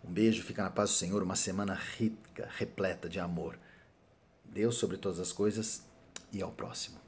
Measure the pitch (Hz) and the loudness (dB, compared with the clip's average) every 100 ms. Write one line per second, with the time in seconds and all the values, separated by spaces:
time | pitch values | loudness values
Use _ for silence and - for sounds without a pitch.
0 | - 87 110 113 - - 95 - 101 - | -4 4 6 6 -2 -2 0 2 4 4
1 | 90 101 90 92 - 92 101 98 - - | 2 0 2 0 0 0 0 -2 -6 0
2 | 113 110 - - 107 - 101 - 95 87 | 0 0 -12 -10 -8 -4 -4 0 0 0
3 | 87 90 87 85 80 - - - - - | -4 -4 -2 -2 -4 -8 -18 -20 -20 -20
4 | - _ _ _ - 95 113 117 95 92 | -20 _ _ _ -8 2 2 4 0 0
5 | 98 85 90 - 104 104 110 - - - | -2 0 -2 2 2 2 -2 -6 -10 -20
6 | - - - 101 - - - - - - | -16 -16 -8 -6 -6 -6 -8 -6 -8 -10